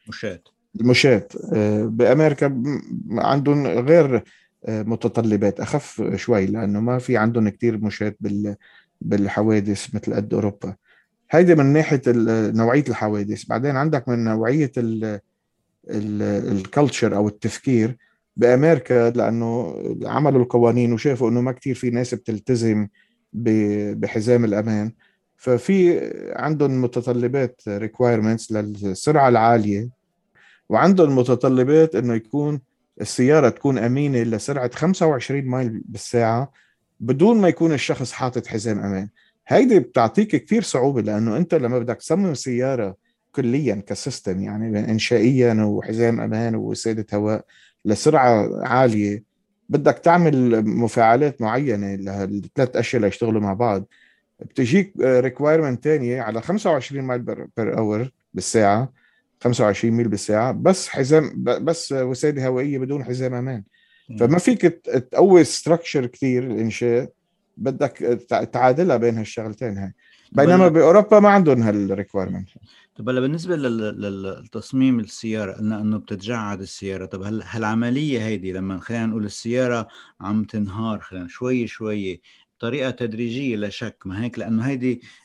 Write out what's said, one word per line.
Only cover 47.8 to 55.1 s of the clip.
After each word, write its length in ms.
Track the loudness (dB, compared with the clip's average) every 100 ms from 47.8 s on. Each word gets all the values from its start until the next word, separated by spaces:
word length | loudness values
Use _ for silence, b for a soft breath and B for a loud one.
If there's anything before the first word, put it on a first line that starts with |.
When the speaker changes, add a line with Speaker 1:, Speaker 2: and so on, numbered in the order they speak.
| -2
Speaker 2:
لسرعة 800 | 0 4 4 6 4 2 -2 -2
عالية، 560 | 2 2 2 -2 -4 -10 _ _ _ -6
بدك 300 | -2 0 2
تعمل 640 | 4 4 4 2 2 2 0
مفاعلات 760 | 0 0 2 4 4 2 -2
معينة 540 | -4 -2 -2 -4 -4 -8
لهالثلاث 800 | -8 -6 -6 -6 -6 -2 -2 0
أشياء 260 | -2 0
ليشتغلوا 400 | 0 -2 -2 0
مع 120 | 0
بعض. 320 | -2 -2 -2 -6 b b b b -20
بتجيك، 540 | -12 -4 2 2 0 0
آه، 180 | 2